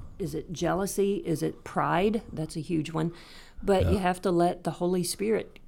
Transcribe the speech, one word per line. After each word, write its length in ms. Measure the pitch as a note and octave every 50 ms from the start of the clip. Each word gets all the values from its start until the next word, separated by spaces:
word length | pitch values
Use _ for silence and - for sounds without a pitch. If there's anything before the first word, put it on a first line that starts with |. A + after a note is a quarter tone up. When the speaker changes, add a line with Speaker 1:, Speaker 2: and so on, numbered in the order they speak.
| - - - -
Speaker 1:
is 160 | G3 D3 D3
it 180 | D#3 - - E3
jealousy? 640 | - F3+ D#3+ E3 F3 G3+ G3 - G#3 G3 G3+ G3+ F#3+ -
Is 180 | E3+ D#3+ D3 D#3+
it 200 | D#3 - - -
pride? 580 | - - F#3 C#3+ D3 D#3 E3+ G3 A3 G#3+ A3 - - -
That's 240 | C#3 D#3+ - -
a 40 | E3+
huge 300 | D3 - F3 D#3 D3 E3 D#3+
one. 200 | D#3+ D#3+ E3+ E3 - - - - - - - - - -
But 240 | F#3 G3 F#3 -
you 60 | - F#3
Speaker 2:
Yeah. 60 | G#3+
Speaker 1:
have 200 | F#3+ F3+ F#3 F3+ -
to 80 | G3
let 340 | F3 E3+ E3+ F3+ - - -
the 80 | E3+ D#3
Holy 300 | - F3 F3 F#3 F#3 E3+
Spirit 540 | - - - G3 A3 G#3+ F3 - - - - -